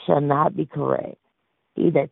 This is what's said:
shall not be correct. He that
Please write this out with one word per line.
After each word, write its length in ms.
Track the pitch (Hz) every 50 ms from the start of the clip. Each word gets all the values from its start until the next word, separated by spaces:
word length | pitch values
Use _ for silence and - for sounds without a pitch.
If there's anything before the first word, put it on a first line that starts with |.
| -
shall 160 | - 170 147 147
not 340 | 143 139 143 156 - 202
be 100 | 185 156
correct. 520 | 135 - 147 139 131 135 - - - - _ _ _ _ _ _ _ _ _ _ _ -
He 160 | - - 165
that 180 | 156 147 135 135